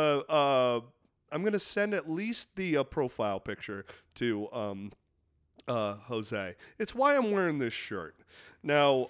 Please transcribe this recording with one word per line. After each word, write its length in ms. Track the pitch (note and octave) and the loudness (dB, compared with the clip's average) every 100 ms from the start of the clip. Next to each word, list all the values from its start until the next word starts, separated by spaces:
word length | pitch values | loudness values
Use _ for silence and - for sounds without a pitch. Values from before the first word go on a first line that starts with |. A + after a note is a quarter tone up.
| D3+ C#3+ - | 4 2 2
uh, 520 | D#3 C#3+ C3 B2+ A#2+ A#2+ _ _ _ _ | 4 6 4 4 0 -4 _ _ _ _
I'm 100 | D3+ | -4
gonna 160 | G3+ G#3 | -2 -2
send 340 | - - G#3 | -4 -2 -2
at 160 | G3+ D#3 | -2 -4
least 460 | D#3+ G#3+ A#3 - - | -4 -4 -6 -10 -6
the, 220 | F#3 D3 | 0 0
uh, 60 | C3 | 0
profile 560 | - B2+ - G#2+ G2 | -2 -2 -2 -2 -2
picture 420 | - G2+ - G2 G2 - _ | -6 -10 -8 -10 -12 -20 _
to, 360 | - A#2+ G#2+ G#2 | -4 0 0 -2
um, 400 | A#2+ G#2 G2 G2+ - _ _ _ _ _ _ - | -6 -6 -6 -12 -16 _ _ _ _ _ _ -4
uh, 280 | A#2+ G#2 G#2 | -2 -2 -6
Jose. 600 | - A2+ G#2+ G#2+ F#2+ F2 - _ | -6 -6 -4 -6 -6 -10 -20 _
It's 160 | - A#3 | -8 0
why 220 | C#4 C#4+ | 2 4
I'm 140 | A3+ | 2
wearing 280 | G3+ F3+ D3+ | 2 2 0
this 140 | A#2+ | -2
shirt. 420 | - - G2 D#2+ - _ - - - | -4 -8 -8 -8 -14 _ -20 -20 -12
Now, 440 | - D3 C#3+ C3 | 0 4 6 4